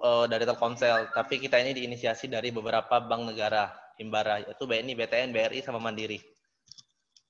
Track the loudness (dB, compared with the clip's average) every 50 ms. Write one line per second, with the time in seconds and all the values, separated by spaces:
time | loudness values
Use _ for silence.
0 | 4 4 6 6 4 4 2 2 2 2 2 2 2 0 2 2 4 4 4 4
1 | 2 0 0 -2 0 0 -2 -4 0 2 4 4 4 2 -2 -4 -4 -6 -6 -2
2 | -2 -2 -2 -2 -4 -6 -6 -4 -4 -4 -4 -4 -4 0 0 0 2 2 2 2
3 | 2 0 -2 -2 -2 -6 -4 -2 0 2 2 2 0 0 -4 -12 -20 -20 -16 -14
4 | -10 -2 -2 0 0 2 0 -2 -2 -8 -8 -8 -4 -2 -2 -2 -2 -4 -4 -4
5 | -4 0 0 0 0 0 0 0 0 0 0 -4 -6 -6 -6 -4 -4 -4 -6 -6
6 | -6 -6 -8 -10 -12 -18 _ _ _ _ _ _ _ _ -20 -20 -20 _ _ _
7 | _ _ _ _ _ _